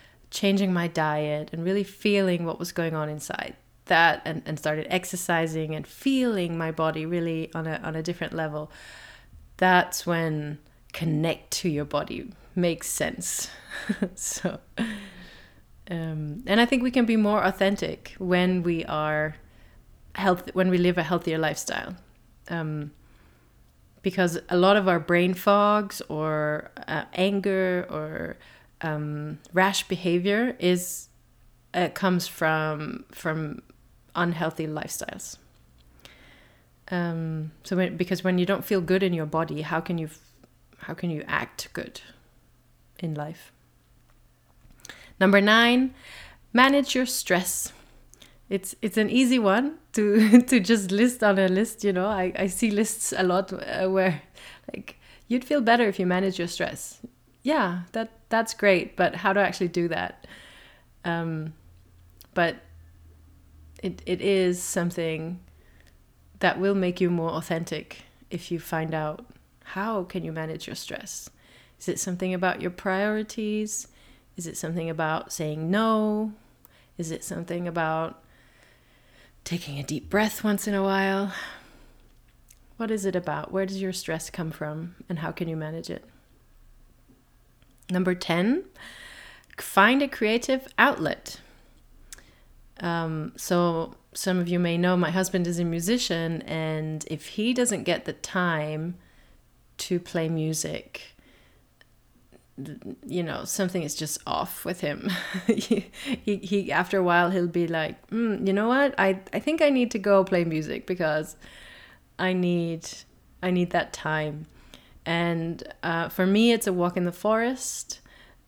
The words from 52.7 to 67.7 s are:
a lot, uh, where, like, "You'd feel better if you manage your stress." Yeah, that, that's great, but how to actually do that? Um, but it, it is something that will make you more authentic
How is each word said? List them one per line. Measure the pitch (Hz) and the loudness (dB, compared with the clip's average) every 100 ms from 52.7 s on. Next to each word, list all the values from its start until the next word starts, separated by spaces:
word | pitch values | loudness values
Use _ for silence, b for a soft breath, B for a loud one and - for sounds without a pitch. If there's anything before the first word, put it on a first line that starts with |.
| 208 214 - - - | 2 0 -2 -4 0
a | |
lot, | 185 180 190 | 2 2 0
uh, | 190 - - 190 | -6 -6 -2 0
where, | 190 185 147 - B B B - | 2 2 0 -6 B B B -14
like, | - - - b b - | -14 -14 -20 b b -4
"You'd | 247 247 | -4 0
feel | 294 | 2
better | 226 233 226 | 4 4 4
if | 196 | 2
you | 180 | 0
manage | 180 190 180 | 2 0 -2
your | 170 | -6
stress." | - 170 - - - - _ _ _ | -4 -6 -6 -14 -16 -20 _ _ _
Yeah, | 254 302 196 175 175 | -2 0 0 -2 -6
that, | 226 226 - _ | -8 -8 -10 _
that's | 226 226 | 0 0
great, | - 208 185 - - | 2 4 4 2 0
but | 175 170 | 0 2
how | 202 | 2
to | 190 | 4
actually | 185 180 175 | 2 2 -2
do | 175 170 | 0 -2
that? | 160 90 - B B B B B B B _ 175 | -2 -4 -8 B B B B B B B _ -4
Um, | 170 165 160 156 156 - - - - - - - | -2 -2 -4 -6 -12 -20 -20 -20 -20 -20 -20 -6
but | - 170 - - - - - - - - - - - - - | 0 0 0 -12 -20 -20 -20 -20 -20 -20 -20 -20 -20 -20 -10
it, | 190 175 - | -8 -8 -4
it | 180 | -2
is | 196 190 185 180 | 2 4 4 0
something | - - 175 175 165 160 160 180 - b b b b b _ _ _ - | -2 -2 0 -2 -2 -4 -6 -10 -14 b b b b b _ _ _ -2
that | 185 - | 0 2
will | 190 | 2
make | 202 180 175 | 2 0 2
you | 180 | 2
more | 175 165 | 2 0
authentic | 156 - 165 170 | -4 -4 -4 -4